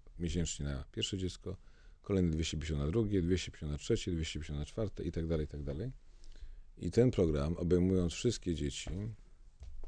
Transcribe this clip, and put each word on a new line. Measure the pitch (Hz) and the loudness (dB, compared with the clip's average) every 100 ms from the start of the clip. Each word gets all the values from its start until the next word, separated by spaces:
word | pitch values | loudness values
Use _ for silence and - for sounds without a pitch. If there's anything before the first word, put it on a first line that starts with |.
| - - | -14 -6
miesięcznie | 85 80 80 - 71 | -2 0 -2 -2 -4
na | 69 - | -4 -6
pierwsze | - - 98 | -6 -4 -2
dziecko, | 92 - 95 92 - - - - | -4 -4 -8 -10 -14 -20 -20 -14
kolejne | - 98 87 | 0 4 4
dwieście | 80 80 78 | 4 0 -2
pięćdziesiąt | 78 73 | -2 0
na | 73 | 2
drugie, | 95 110 101 | 2 2 2
dwieście | 85 90 - | 4 2 0
pięćdziesiąt | - 78 | -8 -6
na | 73 | -4
trzecie, | - 117 - | 0 0 0
dwieście | 82 78 78 | -2 -2 -4
pięćdziesiąt | 76 73 | -6 -6
na | |
czwarte | 73 - 107 - | -6 -4 -4 -4
i | 82 | -4
tak | 82 82 | -2 0
dalej, | 80 76 | 0 0
i | |
tak | 73 | -4
dalej. | 71 71 120 131 - - - - - - - - | -6 -4 -6 -8 -16 -16 -16 -12 -12 -12 -16 -8
I | 90 | 2
ten | 113 123 | 6 6
program, | - 85 76 73 85 | 6 4 4 0 0
obejmując | 87 87 90 95 87 | 4 6 6 4 2
wszystkie | - 120 - - | 0 0 0 -2
dzieci, | 78 76 - - 85 107 107 - - - - - - | -2 -2 -4 -6 -6 -6 -8 -16 -20 -20 -16 -12 -8